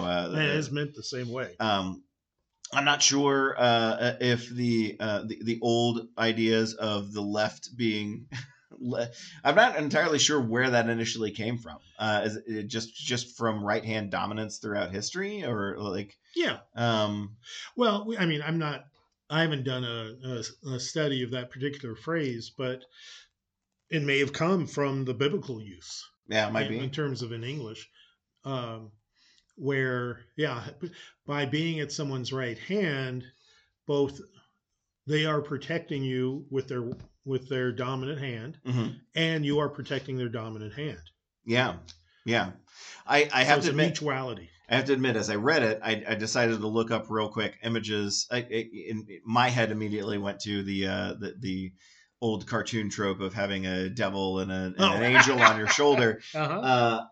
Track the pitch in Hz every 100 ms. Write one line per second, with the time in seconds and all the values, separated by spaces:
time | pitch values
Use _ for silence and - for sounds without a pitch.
0 | 90 87 85 131 151 147 135 143 147 127
1 | - 127 123 123 120 - 110 101 92 92
2 | - _ _ _ _ _ - 139 143 147
3 | - 139 143 139 139 - 123 117 113 110
4 | 120 117 123 120 117 123 123 113 107 -
5 | 110 104 110 - 110 117 120 117 120 117
6 | 117 - 113 110 113 113 110 - 110 101
7 | 101 104 101 107 107 - - 123 113 107
8 | 104 113 117 127 - - _ - 123 123
9 | 120 - - - 131 170 247 151 151 156
10 | 170 147 - 147 117 117 131 120 113 113
11 | 113 117 107 104 110 120 98 76 - -
12 | 107 104 107 107 117 110 104 113 113 -
13 | - 120 - - 117 107 101 110 110 110
14 | 101 90 98 107 110 - 107 104 87 98
15 | 107 180 196 208 143 110 101 - 104 -
16 | 101 - _ 330 320 110 - - 117 110
17 | 104 104 101 110 - - - - 240 202
18 | 220 220 170 147 147 165 151 135 - _
19 | _ _ - 151 165 147 131 127 120 117
20 | 110 127 127 123 107 - 139 127 - 165
21 | 147 135 120 127 123 127 143 143 123 107
22 | - 165 139 117 - - 127 131 - -
23 | - - - _ _ _ _ _ - 165
24 | 143 139 139 - 165 190 151 - 143 135
25 | 131 113 139 185 135 113 104 87 - -
26 | - _ - 107 104 110 104 113 131 143
27 | 147 117 117 117 120 151 113 110 - _
28 | _ _ _ _ 139 131 120 113 110 107
29 | _ _ _ _ _ - 139 135 131 123
30 | 120 113 - - 151 120 113 - 175 -
31 | - _ - 143 135 147 165 160 147 156
32 | 143 131 123 131 123 113 - 202 180 139
33 | 131 127 123 - _ _ _ _ - 143
34 | 139 - - _ _ _ _ _ _ _
35 | - 151 156 151 143 143 - 165 165 143
36 | 135 127 127 139 139 135 131 123 120 -
37 | - _ 135 131 131 131 127 117 127 131
38 | 131 151 139 117 117 - 123 123 110 -
39 | - 160 165 160 143 147 143 143 131 135
40 | 135 131 120 113 113 110 107 113 151 90
41 | 80 _ _ _ - 120 127 87 - -
42 | _ _ - 117 92 92 _ - - -
43 | - 147 147 131 131 147 160 139 165 156
44 | 151 131 131 107 - _ - 120 131 135
45 | 131 110 104 104 120 160 113 110 104 107
46 | 101 104 107 131 117 110 107 113 113 113
47 | - 110 104 113 101 - 113 113 101 107
48 | 101 98 - 123 120 110 113 104 80 110
49 | 101 92 113 117 127 123 110 107 107 104
50 | 101 104 101 101 107 101 98 98 95 92
51 | 95 92 101 - 98 92 95 - - -
52 | _ _ 117 107 - 117 - 117 104 104
53 | 101 98 98 104 101 98 95 92 92 95
54 | 101 98 95 95 95 92 92 92 190 107
55 | 120 123 - 127 113 110 107 - 147 135
56 | 117 107 - 156 147 170 131 127 117 113
57 | -